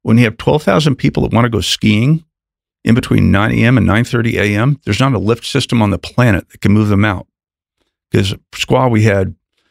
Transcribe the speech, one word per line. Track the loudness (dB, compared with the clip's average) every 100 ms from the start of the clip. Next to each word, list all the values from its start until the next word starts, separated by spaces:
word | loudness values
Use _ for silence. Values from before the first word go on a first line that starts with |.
When | 0 2
you |
have | 2 0
twelve | -2 -2
thousand | 0 0 0 -2
people | -2 -2
that | -2
wanna | 0 0
go | -2
skiing | -4 -2 0 2 2 -2 -4 _ _ _ _ _
in | -2 0
between | 2 2 2
nine | 2 0
A | 0
M | 2 2
and | 2
nine | 0
thirty | 0 -2 -2 -2
A | -2 0
M, | 0 -2
there's | -2 -2
not | 0
a | 0
lift | -2 -2 -4
system | -4 -2 0
on | 0
the | -2
planet | -6 0 0 0 -4
that | -4
can | 0
move | 2 2
them | 2 0
out. | -2 -10 _ _ _ _ _ _ _ _
'Cause | -2 -2 -4 _
Squaw, | -10 -2 0 2
we | 2
had, | 2 2 -2 -8 _ _ _